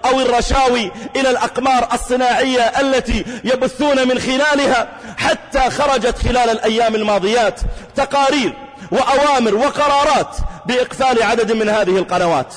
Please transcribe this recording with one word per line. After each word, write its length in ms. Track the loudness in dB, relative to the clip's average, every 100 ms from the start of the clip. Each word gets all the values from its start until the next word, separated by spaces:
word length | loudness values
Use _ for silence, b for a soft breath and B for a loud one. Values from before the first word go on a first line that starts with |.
أو 160 | 2 2
الرشاوي 720 | 2 2 2 2 2 2 -2 -8 -6 -2
إلى 140 | 0
الأقمار 580 | 0 -2 -2 0 2 0
الصناعية 680 | -4 -2 0 2 2 2 2
التي 640 | 2 0 0 0 0 -4 -4 -8
يبثون 640 | -2 0 -2 0 0 2 2
من 100 | 0
خلالها، 720 | -2 0 2 2 2 0 -2 -10 B B
حتى 540 | -2 -2 -2 0 0
خرجت 480 | 0 0 2 0 -2
خلال 320 | 0 2 2
الأيام 440 | 0 0 2 0
الماضيات 680 | 0 0 0 2 2 0 -2 -6 B B -4
تقارير 560 | -2 2 2 2 -2 -4 -18 B -4
وأوامر 640 | -2 2 2 2 2 2
وقرارات 840 | 2 0 0 2 2 2 2 0 -4 -6 B -4
بإقفال 560 | -2 -2 0 0 2
عدد 300 | 2 0 0
من 160 | 0 0
هذه 300 | 2 2 0
القنوات 560 | 0 0 2 0 -2